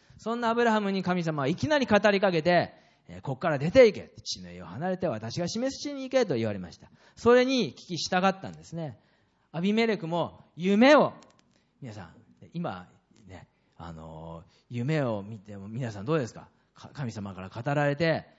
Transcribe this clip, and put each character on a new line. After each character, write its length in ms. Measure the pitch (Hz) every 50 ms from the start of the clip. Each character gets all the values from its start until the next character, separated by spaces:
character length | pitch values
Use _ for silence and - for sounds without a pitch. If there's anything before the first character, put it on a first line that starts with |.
| _ _ - -
そ 160 | - 214 233
ん 80 | 240
な 80 | 240 226
ア 60 | 233
ブ 80 | 240 240
ラ 80 | 233
ハ 80 | 220 214
ム 120 | 208 196
に 120 | 190 190 180
神 200 | 185 180 180 170
様 180 | 160 156 151
は 60 | 135 131
い 80 | 175
き 120 | 180 - 277
な 100 | 311 294
り 80 | 262
語 120 | - 214 202 208 214
り 100 | 196 196
か 100 | 196 196
け 100 | 180 165
て、 320 | 151 170 180 170 123 95 - - _ _ _ _ _ -
え 120 | 87 90
ー、 20 |
「こ 120 | - - 135
っ 40 | -
か 120 | - 175
ら 80 | 151 139
出 120 | 135 165
て 180 | 170 262 254 220
い 60 | 180
け。 180 | 113 85 - - - -
地 180 | - - 98
の 100 | 92 87
家 100 | 87 90
を 40 | 90
離 260 | 87 90 127 165 185
れ 60 | 185 180
て 100 | 185 170
私 320 | 117 110 110 113 113 165
が 80 | 175 175
示 300 | - 220 247 269 269 -
す 40 |
地 120 | - 294 285
に 100 | 269 262
行 60 | 254
け」 140 | 262 262 247
と 100 | 196 143
言 120 | 117 113 110
わ 60 | 104
れ 60 | 98
ま 120 | 90 82
し 60 | - -
た。 120 | - - _ _ _ - _
そ 180 | - - 226 240
れ 120 | 247 247
に 280 | 254 269 254 214 135 -
聞 20 |
き 220 | - - - 180 147
従 280 | - - 196 185 180
っ 160 | 196 190 190
た 80 | - 98
ん 40 | 85
で 100 | 151 160
す 100 | - -
ね。 240 | 170 165 147 107 - _ _ _ _ _ _ _ _ _ _
ア 100 | - 156
ビ 120 | 175 196 214
メ 140 | 220 233 226
レ 100 | 214 -
ク 100 | 165 160
も 360 | 170 170 156 - - - - _ -
夢 400 | 147 170 190 202 208 240 269 302
を、 180 | 269 185 131 - - - - _ _ _ _ _ _ _ _ _ -
皆 120 | - 123 104
さ 120 | 104 95
ん、 100 | 82 - - - _ _ _ 104 90 -
今 340 | 165 175 139 98 90 87 - _ _ _ _ _ _ 107 92
ね、 200 | 92 85 - _ _ _ _ _ _ -
あ 160 | 82 85 82
の 500 | 80 80 80 80 80 80 82 82 82 80 _
ー、 60 | _ _ _ -
夢 320 | 123 120 120 139 160 156
を 200 | 139 120 110 101
見 160 | 98 104 113 104
て 180 | - - 104 101
も 100 | 95 101
皆 240 | 113 120 131 113
さ 100 | 104 104
ん 40 | 98
ど 80 | 123 160
う 60 | 160
で 80 | 127 107
す 60 | -
か？ 140 | 82 78 - _ _ _ _ _
か-、 160 | - - 73 -
神 180 | 135 151 117
様 240 | 98 110 101 98 95
か 60 | 90
ら 80 | 92 92
語 240 | - 110 117 147 143
ら 120 | 147 143
れ 100 | 143 143
て、 300 | 143 170 165 156 - - - _